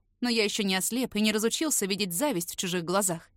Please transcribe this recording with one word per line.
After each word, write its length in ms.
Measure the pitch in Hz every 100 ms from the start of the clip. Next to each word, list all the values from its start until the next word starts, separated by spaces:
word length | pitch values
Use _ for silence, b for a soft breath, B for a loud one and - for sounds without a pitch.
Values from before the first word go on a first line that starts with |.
| _ -
но 80 | 247
я 160 | 226
еще 180 | 208 -
не 140 | 196 190
ослеп 380 | - 240 247 208
и 40 |
не 120 | 214
разучился 540 | 208 226 - 311 - 190
видеть 280 | 202 196
зависть 380 | 170 294 175 -
в 40 | -
чужих 280 | 185 180
глазах. 460 | 165 196 208 165 -